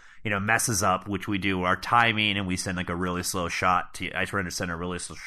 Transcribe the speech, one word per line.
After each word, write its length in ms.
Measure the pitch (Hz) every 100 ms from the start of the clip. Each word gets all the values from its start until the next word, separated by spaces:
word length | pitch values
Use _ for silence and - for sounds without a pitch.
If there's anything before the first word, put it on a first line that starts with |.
| - -
you 80 | 110
know, 100 | 101
messes 420 | 104 113 - 104
up, 240 | 101 92 -
which 220 | 98 -
we 80 | 101
do 280 | 98 92
our 120 | 90 95
timing, 640 | - 120 117 107 107 101
and 80 | 95
we 100 | 92
send, 220 | 101 90
like, 100 | 87
a 80 | 87
really 260 | 90 87
slow 280 | 90 95 85
shot 420 | - 92 90 -
to 140 | - 90
you. 60 |
I 100 | 85
try 160 | 92 98
to 80 | 90
send 200 | - 92
a 40 | 82
really 220 | 90 87
slow, 180 | - 80